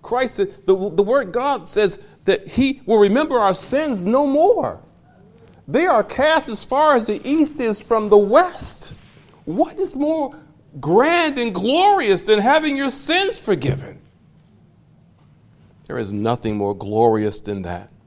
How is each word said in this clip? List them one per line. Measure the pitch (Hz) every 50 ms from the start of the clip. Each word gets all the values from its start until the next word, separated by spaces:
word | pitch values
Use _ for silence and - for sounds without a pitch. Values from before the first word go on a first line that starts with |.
Christ | - - 220 247 262 254 -
said, | - 202 190 - - _
the, | - 190 190 185 202
the | 160 175 202
word | 196 254 285 247 185
God | 165 240 254 285 277 226 165 -
says | - 202 214 190 - - - - - _ _
that | 190 190 - -
he | - - - 269 269 262 - -
will | - 226 214
remember | 208 202 202 269 311 302 269
our | 240 208 196 185
sins | 185 - - 254 277 311 302 247 190 175
no | 190 226 269 294
more. | 277 269 294 330 403 480 381 - 117 80 - - _ _ _ _ _ _ _ - - _ _ - - - - _
They | - 147 254 339
are | 370 294 226 202
cast | - - - 269 311 320 330 - -
as | 220 - -
far | - 254 277 311 311 285
as | 240 220
the | 220 208 - -
east | 226 285 320 302 302 - -
is | 254 226 214 -
from | - - 233 220 214 208
the | 208
west. | 208 208 202 226 311 370 359 - - - - - - - - - - - - - - _ _ - _ _
What | - 160 214 339 - - -
is | 392 - -
more | 254 294 302 320 320 285 262 - - - _ _ _ _ _ - 147
grand | 127 151 170 220 262 311 339 349 330 311 277
and | 262 240 233 190
glorious | 180 185 226 277 339 370 415 403 381 277 208 196 -
than | - - 214 208
having | 202 247 285 311 311 302 277
your | 269 277 269
sins | 269 - - - 320 370 392 381 381 -
forgiven? | - - 196 147 135 135 131 - - - - - _ _ _ _ _ _ _ _ _ _ _ _ _ _ _ _ _ _ _ _ _ _ _ _ _ _ _ _ _ _ _ _ _ _ _ _ _
There | - - 120
is | 110 95
nothing | 104 104 104 113 120 117 - 113 107
more | 104 101 101 101
glorious | 95 - 101 104 110 117 117 110 110 107 107 101 -
than | - 104 101 98 92
that. | 87 87 87 98 - - _ _